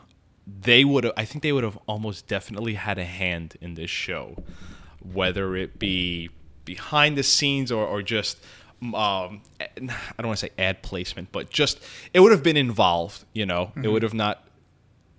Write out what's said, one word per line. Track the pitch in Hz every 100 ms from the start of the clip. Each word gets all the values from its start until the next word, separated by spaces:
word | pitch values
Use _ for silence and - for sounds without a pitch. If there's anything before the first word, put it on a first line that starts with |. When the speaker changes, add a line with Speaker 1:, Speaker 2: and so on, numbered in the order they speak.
| - _ _ _ -
Speaker 1:
They | 98 107 120 139
would | 139
have, | 117 -
I | 110
think | 151
they | 156
would | 139 117
have | 104 -
almost | 107 110 98 -
definitely | 98 - 101 117 104
had | 104 92
a | 87
hand | 92 92 85 82 -
in | 90
this | 82 80
show, | - - 85 55 - - - - - - -
whether | 92 92 92 92 95 92
it | 95 -
be | 101 92 90 85 85 - - -
behind | - 90 - 147 147 143
the |
scenes | 131 - 143 139 127
or, | 113 107
or | 101
just, | 95 113 101 - - - - -
um, | 120 104 107 95 92 101 - -
I | - -
don't | 127 117 - - 117
wanna | 104
say | - -
ad | 92 95
placement, | - 92 92 - 90
but | 92 -
just, | - 147 - - - -
it | 180
would | 190
have | 208
been | 156 151
involved, | 127 110 95 87 85 - -
you | 113 101
know? | 87 92 -
It |
Speaker 2:
Mm-hmm. | 107
Speaker 1:
would | 110
have | 113
not, | 110 104 - _ _ _ _ _ _ _